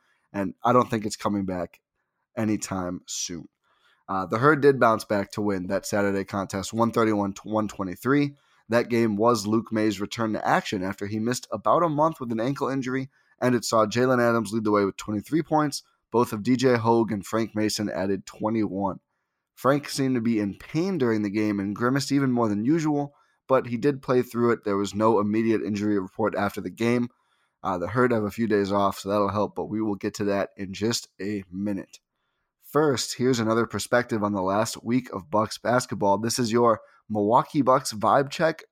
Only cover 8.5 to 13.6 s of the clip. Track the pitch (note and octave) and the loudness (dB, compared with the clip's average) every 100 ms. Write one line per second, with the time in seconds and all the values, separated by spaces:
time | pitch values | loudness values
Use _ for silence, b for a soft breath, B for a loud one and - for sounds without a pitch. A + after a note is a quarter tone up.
8.5 | b - A#2 A2 A#2 A2+ G2+ A#2 A#2 G2+ | b -2 0 2 2 2 4 4 4 2
9.5 | A2+ G#2+ A2 A2 F#2+ G2+ - A2+ G#2 - | 0 0 0 0 0 -6 -4 -4 -2 0
10.5 | D#3+ - F#2+ F#2 G2 G2+ A2 A2+ B2 - | -2 -2 -4 -4 -6 -6 -4 -4 -4 -6
11.5 | A2 G#2+ C#3+ E3+ D3 D#3+ D#3 B2 A2+ A#2+ | -4 0 2 2 2 0 -2 -6 -4 -2
12.5 | C#3 B2+ C3+ B2+ C3 C3+ _ _ - B2 | -2 -4 -4 -4 -6 -6 _ _ -4 0
13.5 | A#2+ | 0